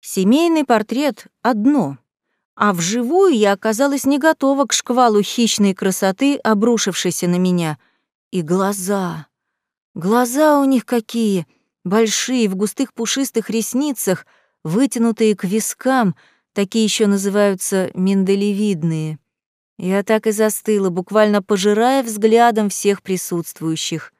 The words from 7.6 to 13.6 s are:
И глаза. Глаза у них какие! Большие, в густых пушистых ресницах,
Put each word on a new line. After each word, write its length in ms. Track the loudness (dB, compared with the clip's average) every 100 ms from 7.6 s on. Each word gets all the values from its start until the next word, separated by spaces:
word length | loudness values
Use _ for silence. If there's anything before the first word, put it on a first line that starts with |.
| -2 -6 _ _ _ _ _
И 100 | -6
глаза. 840 | -2 0 0 -4 -4 -4 -4 -8 -16 _ _ _ _ _ _
Глаза 680 | -8 0 0 0 2 2 4
у 60 | 4
них 200 | 2 0
какие! 640 | -4 -2 -2 0 0 -4 _ _ _ -2
Большие, 640 | 2 2 0 -2 0 0
в 60 | 0
густых 360 | -4 -2 -6
пушистых 560 | -4 -6 -4 -2 -4 -4
ресницах, 760 | -4